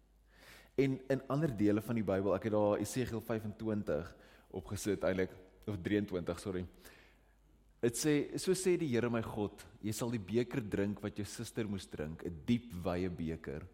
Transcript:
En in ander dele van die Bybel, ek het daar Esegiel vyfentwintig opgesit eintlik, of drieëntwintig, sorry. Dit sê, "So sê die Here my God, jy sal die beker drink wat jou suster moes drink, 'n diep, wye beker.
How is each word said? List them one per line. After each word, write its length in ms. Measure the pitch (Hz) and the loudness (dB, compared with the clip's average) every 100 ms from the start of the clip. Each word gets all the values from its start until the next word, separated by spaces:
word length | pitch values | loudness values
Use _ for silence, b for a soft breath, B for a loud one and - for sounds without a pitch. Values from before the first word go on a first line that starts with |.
| _ _ _ B B B B - | _ _ _ B B B B 2
En 240 | 135 131 - | 2 2 0
in 140 | 131 - | 0 0
ander 300 | 139 160 104 | 0 2 4
dele 240 | 104 104 | 4 4
van 140 | 107 117 | 2 0
die 80 | |
Bybel, 320 | 101 95 98 92 | 2 2 4 2
ek 80 | |
het 80 | 110 | 2
daar 260 | 107 104 104 | 4 4 4
Esegiel 440 | - 131 113 113 | 0 -2 -2 -4
vyfentwintig 920 | 107 113 104 - 110 104 95 76 90 - B B B | -4 -4 -4 -4 -2 0 0 0 -2 -10 B B B
opgesit 540 | 95 - 101 107 95 | -10 -6 -4 0 2
eintlik, 280 | 82 92 90 - - - - | 2 2 0 -4 -20 -14 -6
of 120 | 98 | -4
drieëntwintig, 580 | 87 104 104 90 82 - | 0 2 2 -2 -2 -4
sorry. 280 | 104 92 87 - B B B B B B _ _ _ _ | -4 -4 -6 -10 B B B B B B _ _ _ _
Dit 160 | 120 - | 0 2
sê, 420 | 151 147 - 143 | 2 2 2 -2
"So 140 | - | 0
sê 240 | 180 190 175 | 2 4 2
die 100 | 160 | 4
Here 220 | 117 120 | 2 2
my 120 | 117 | 2
God, 420 | 107 113 101 - - - | -2 -2 -2 -4 -20 -8
jy 100 | 104 | -6
sal 160 | 110 123 | -2 -2
die 100 | 120 | -2
beker 420 | 92 113 120 143 | 0 0 0 -2
drink 400 | 104 95 101 104 | -2 0 0 0
wat 140 | 104 104 | -6 -6
jou 100 | 101 | -8
suster 420 | - 117 - 107 | -8 -8 -4 -4
moes 180 | 98 - | -4 -6
drink, 400 | - 76 82 - | -8 -6 -6 -8
'n 160 | 82 71 | -6 0
diep, 280 | 120 - 87 | 0 0 -6
wye 260 | 92 87 92 | -2 0 -2
beker. 520 | 82 80 80 - 71 90 | -2 -4 -4 -6 -10 -10